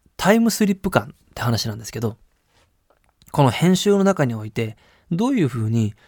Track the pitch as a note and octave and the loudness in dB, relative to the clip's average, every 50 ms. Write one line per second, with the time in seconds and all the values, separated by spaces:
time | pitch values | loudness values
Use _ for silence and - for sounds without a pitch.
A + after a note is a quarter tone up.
0 | _ _ _ - - F3+ G#3+ A#3 A3+ A#3 - - A3 G3 G3+ - - F#3+ - A#2+ | _ _ _ -2 2 2 4 4 4 0 0 0 0 0 0 -2 -4 -2 -2 -2
1 | G#2 C3+ - _ _ _ - - A#2 A#2+ A#2 G#2+ - A#2 G#2+ A2+ A2 - - B2 | -2 -4 -16 _ _ _ -10 -6 -2 -2 -2 -2 -2 -6 -8 -10 -12 -12 -10 -6
2 | A#2 A2 G#2+ _ _ _ _ _ _ _ _ _ _ _ _ _ _ _ _ _ | -6 -6 -8 _ _ _ _ _ _ _ _ _ _ _ _ _ _ _ _ _
3 | _ _ _ _ _ - - - C#3+ B2 - - D#3 F3+ F#3 F#3 - G#3 G3+ G3+ | _ _ _ _ _ -6 0 2 2 2 2 2 2 2 2 2 2 2 2 4
4 | F#3+ G3 F#3+ - D3 B2 A#2 G#2+ G#2+ A2 - - A2+ G#2+ - _ _ _ _ _ | 4 2 2 0 -2 -2 -4 -6 -10 -8 -6 -6 -6 -6 -8 _ _ _ _ _
5 | _ - E3+ E3 A3+ C4 C#4 A#3+ D#3+ B2 - A#2 A2 A2 A2+ A#2 A2 G#2 - _ | _ -6 -4 -2 0 0 0 0 0 0 -2 -2 -2 0 0 0 0 -2 -4 _
6 | _ | _